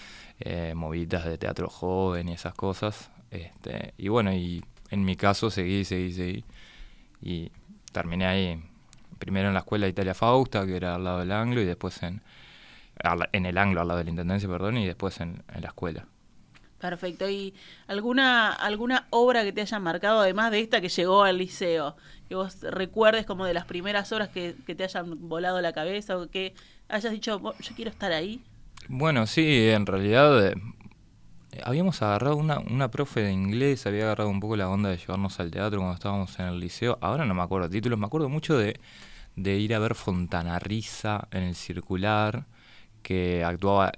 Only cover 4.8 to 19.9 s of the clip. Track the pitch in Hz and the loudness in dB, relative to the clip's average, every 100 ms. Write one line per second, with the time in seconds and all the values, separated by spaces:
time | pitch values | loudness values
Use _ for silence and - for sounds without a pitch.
4.8 | - 101 95 90 101 101 113 101 87 98 | -6 -2 0 2 2 2 0 0 0 0
5.8 | 92 92 90 90 90 104 - - - - | 0 -2 -4 -4 -4 -6 -10 -18 -20 -20
6.8 | - - - - - 87 85 - - - | -20 -20 -20 -14 -8 -8 -8 -14 -20 -20
7.8 | - 101 85 87 92 95 92 82 82 - | -10 -6 -4 0 2 2 0 -2 -10 -20
8.8 | - - - - - 98 98 95 - 107 | -20 -20 -20 -12 -4 0 2 0 0 0
9.8 | 98 90 95 92 113 127 123 107 95 92 | 0 0 -2 0 4 4 4 0 -2 -2
10.8 | 90 87 92 90 90 104 117 123 95 85 | -2 -2 -2 -2 -2 -2 0 0 0 -2
11.8 | 92 - 87 98 - - - - - - | -6 -6 -8 -8 -14 -20 -20 -20 -20 -20
12.8 | - - 85 85 85 104 90 90 101 90 | -20 -4 0 0 0 -2 0 2 4 4
13.8 | 85 87 85 85 87 98 101 90 98 120 | 2 0 -2 -4 -2 -2 -2 -2 -2 0
14.8 | 95 85 95 - 85 101 - 87 85 - | -2 -2 -6 -4 -8 -10 -12 -10 -10 -6
15.8 | 87 80 - _ - - - - - - | -6 -6 -12 _ -20 -20 -20 -20 -20 -12
16.8 | 180 175 185 170 190 196 196 190 - - | -8 -6 -8 -4 -4 -4 -6 -12 -20 -20
17.8 | - 202 226 254 262 240 214 - 202 208 | -8 -4 0 2 4 4 4 2 -2 -2
18.8 | 240 254 - 233 247 240 202 202 208 214 | 0 0 2 4 6 6 2 -2 -4 -2
19.8 | 180 | -2